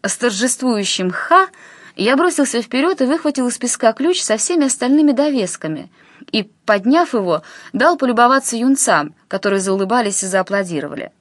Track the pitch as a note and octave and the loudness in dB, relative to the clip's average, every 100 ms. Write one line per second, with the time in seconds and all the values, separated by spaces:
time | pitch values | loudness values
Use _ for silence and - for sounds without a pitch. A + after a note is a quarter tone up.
0 | G3 - A#3 G3 B3 - B3+ G#3+ F#3+ - | -6 -2 -2 0 -2 0 -2 0 -2 -2
1 | F#3 F3+ - F4 F#4+ - - - - - | -2 -4 4 4 4 -6 -20 -20 -20 -2
2 | G3+ C4+ F4 D4+ C4+ A#3 - B3 E4 F#4+ | 0 2 2 2 0 0 -2 -2 0 0
3 | C4 D#4+ D4+ C#4 B3 - B3 - A3+ A3 | 0 0 -2 -2 -4 -4 -6 0 0 2
4 | D4+ F4 - A3 - F4 C#4 - B3 D4 | -2 -2 -2 -2 0 0 0 0 2 4
5 | D4 B3 D4+ C4+ F#3 - D#3+ D#3 - _ | 4 2 0 0 -4 -6 -8 -10 -12 _
6 | _ _ - A3 G3+ _ - G#3 G3+ D#4 | _ _ -6 -4 -4 _ 0 0 4 2
7 | F4 A#3 F#3 D#3 - - - - D4 F4 | 2 -2 -2 -4 -6 -20 -8 2 2 2
8 | B3+ A#3 A#3+ C4+ C4 A#3 B3+ C4+ - E3 | 0 4 4 4 0 -2 0 2 2 0
9 | D3+ _ _ F#3+ G3+ G3 F#3+ F#3+ F#3+ G3+ | 0 _ _ -4 0 0 0 -2 0 0
10 | G#3+ G3 F#3+ F#3+ F#3 G3+ F#3 D#3+ C#3+ C#3+ | 0 -4 -2 -2 -2 -4 -2 -6 -6 -10
11 | - _ | -12 _